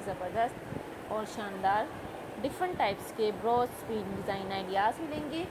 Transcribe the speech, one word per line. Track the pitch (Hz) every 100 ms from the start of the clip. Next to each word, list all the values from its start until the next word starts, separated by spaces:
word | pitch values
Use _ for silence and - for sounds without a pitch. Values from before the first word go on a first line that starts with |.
| 202
ज़बरदस्त | 185 180 196 233 - - - - - -
और | 214 208
शानदार | - 202 190 190 208 302 - - - - -
डिफरेंट | 262 - 359 -
टाइप्स | 226 196 -
के | - 214 190
ब्रॉड | 220 240 247 -
स्पिन | - 220 190
डिज़ाइन | 196 190 196 190
आइडियाज़ | 196 185 196 214 -
मिलेंगे | 320 302 302 320 370